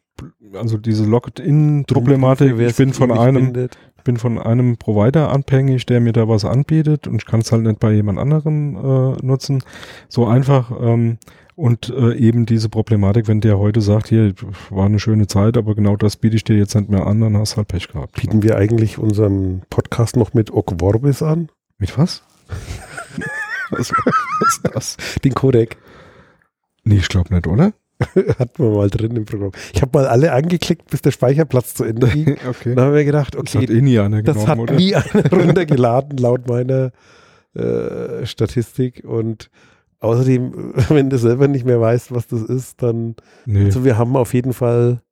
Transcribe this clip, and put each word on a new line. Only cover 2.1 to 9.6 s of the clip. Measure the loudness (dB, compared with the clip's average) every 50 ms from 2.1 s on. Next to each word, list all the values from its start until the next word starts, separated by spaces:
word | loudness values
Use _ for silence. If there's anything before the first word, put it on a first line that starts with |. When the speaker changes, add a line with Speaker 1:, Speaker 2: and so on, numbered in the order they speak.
| 2 2 4 2 2 4 2 2 2 2
Speaker 2:
Wer | 0 0
Speaker 1:
ich | 2
bin | 2 0 0
Speaker 2:
sich | 2 0
Speaker 1:
von | 0 2
Speaker 2:
ewig | 2 2
Speaker 1:
einem, | 4 4 4 2 2
Speaker 2:
bindet. | 0 -2 -4 -6 -8 -10 -16 _ _ _
Speaker 1:
ich | _ _
bin | -4 -4 -2
von | -2 -4 -4 -2
einem | -2 0 0 2 2 0 0
Provider | -2 -4 -2 0 2 2 4 4 2 2 2
abhängig, | 0 -2 0 0 0 2 2 2 0 -2 0
der | 0 2 2
mir | 2 2
da | 2 0 2 2
was | 2 0 0
anbietet | 0 0 0 0 2 0 2 2 2 0 -2 -2
und | -6 -6
ich | -6 -4
kann's | -2 -2 -2 0 0
halt | 0 0
nicht | 2 0 0 0
bei | 2 2
jemand | 2 2 2 0 -2 -2
anderem, | 0 0 0 0 0 0 -2 -2 -2 -4 -6
äh, | -6 -2 0 0 2 2 0 -2 -4 -2
nutzen. | -2 -2 -2 -2 -2 -4 -4